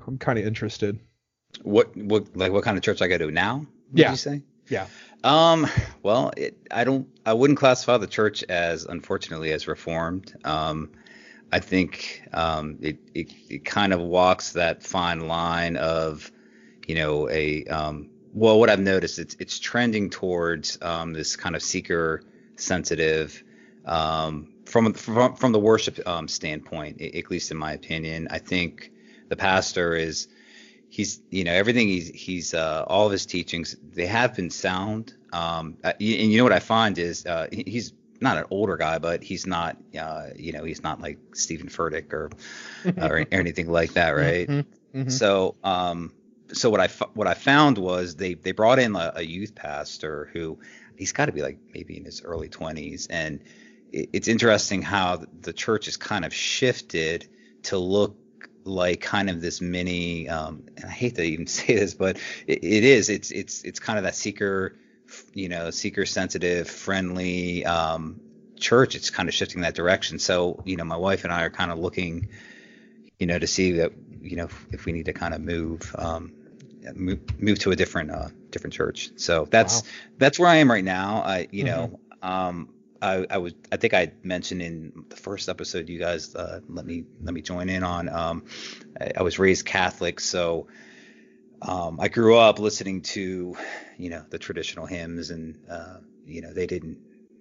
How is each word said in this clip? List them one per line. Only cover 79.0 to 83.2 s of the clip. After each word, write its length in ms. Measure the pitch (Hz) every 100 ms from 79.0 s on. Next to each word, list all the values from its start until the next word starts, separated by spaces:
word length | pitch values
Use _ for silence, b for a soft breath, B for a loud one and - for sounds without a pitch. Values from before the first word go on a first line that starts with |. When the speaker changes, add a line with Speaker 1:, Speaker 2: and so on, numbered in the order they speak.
| - -
Speaker 2:
So 300 | - 82 78
that's, 320 | 113 98 113
Speaker 1:
Wow. 40 | B B B -
Speaker 2:
that's 220 | 135 -
where 100 | 175
I 60 | 160
am 120 | 139
right 140 | 110
now. 380 | 92 92 98 107 -
I, 220 | 92 -
you 120 | 98
know, 360 | 90 82 82 - _ -
Speaker 1:
Mm-hmm. 40 | 92
Speaker 2:
um, 400 | 92 90 87 - _ _ _
I, 220 | 98 95